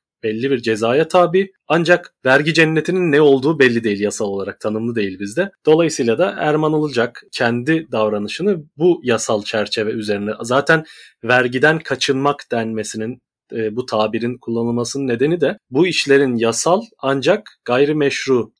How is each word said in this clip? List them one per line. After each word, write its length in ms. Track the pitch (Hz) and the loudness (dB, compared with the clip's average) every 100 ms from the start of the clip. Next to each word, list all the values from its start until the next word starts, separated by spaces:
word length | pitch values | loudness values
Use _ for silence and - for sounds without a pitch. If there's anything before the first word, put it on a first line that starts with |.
| _ _ | _ _
belli 280 | 113 110 135 | -6 -4 -2
bir 80 | 127 | -2
cezaya 500 | 113 107 113 135 160 | -2 -2 0 0 2
tabi. 440 | 185 175 185 190 _ - | 2 4 2 -2 _ -2
Ancak 460 | 160 165 175 - _ | -2 2 0 0 _
vergi 300 | 127 139 151 | 2 2 2
cennetinin 580 | 160 160 160 156 185 175 | 2 2 2 0 0 2
ne 80 | 143 | 4
olduğu 380 | 147 135 139 156 | 6 4 2 2
belli 260 | 131 117 | 2 2
değil, 160 | 110 101 | -2 -2
yasal 260 | 104 - 104 | -4 -4 -6
olarak 340 | 98 95 - | -4 -8 -6
tanımlı 340 | 107 107 117 | -6 -4 -4
değil 260 | 117 98 92 | -4 -4 -6
bizde. 300 | 101 127 196 _ 151 | -8 -4 -4 _ 2
Dolayısıyla 520 | 160 165 - 117 113 | 4 2 0 0 2
da 160 | 190 202 | 0 0
Erman 340 | 156 151 156 | -2 0 0
Ilıcak 500 | 156 151 120 120 - - | 0 -2 -2 -2 -4 -14
kendi 600 | - 117 120 131 160 160 | -2 -2 -2 -2 -2 -2
davranışını 720 | 117 107 104 104 - 196 175 143 - | -2 0 -2 -6 -4 -2 -2 -6 0
bu 240 | 175 165 | 0 2
yasal 400 | 123 113 - 110 | 0 -2 0 -2
çerçeve 480 | 101 110 101 117 107 | -2 -4 -4 -4 -4
üzerine, 400 | 117 107 101 104 - | -4 -4 -4 -4 -8
zaten 420 | 117 135 143 160 156 - - _ | -2 0 2 0 0 -20 -20 _
vergiden 540 | 113 123 123 123 151 160 | 0 2 2 2 2 2
kaçınmak 680 | - 131 - 135 143 139 - | -4 -6 -2 0 0 -2 -4
denmesinin, 640 | 117 113 110 107 110 110 127 _ _ - | -4 -4 -6 -8 -8 -8 -10 _ _ -12
e, 240 | 120 110 113 | -6 -6 -6
bu 100 | - | -4
tabirin 520 | 110 107 110 120 123 | 0 0 -2 -4 -6
kullanılmasının 680 | - 113 117 120 117 139 135 | -6 -2 -2 -2 -4 -4 -2
nedeni 340 | 117 147 170 | 0 0 2
de 180 | 139 208 _ | 0 -2 _
bu 160 | 131 185 | 0 0
işlerin 500 | - 139 139 135 117 | 0 2 4 4 2
yasal 460 | 113 117 165 196 233 - | 0 0 2 0 -2 -6
ancak 500 | 135 139 135 214 - _ | -2 0 2 0 -2 _
gayrimeşru, 880 | - 156 143 151 139 - 135 127 - _ | -2 2 2 2 0 -2 0 0 0 _